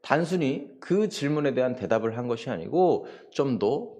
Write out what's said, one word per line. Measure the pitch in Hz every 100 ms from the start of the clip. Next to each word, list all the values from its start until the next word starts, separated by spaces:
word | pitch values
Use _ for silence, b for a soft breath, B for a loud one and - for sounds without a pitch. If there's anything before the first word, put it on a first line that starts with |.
단순히 | - 151 165 180 139 139 - -
그 | - 185 214
질문에 | - 143 151 143
대한 | 127 127 120
대답을 | 95 113 113 117
한 | 123
것이 | 117 -
아니고 | 98 92 151 180 120 B B B
좀 | - 139 113
더 | 101 143 240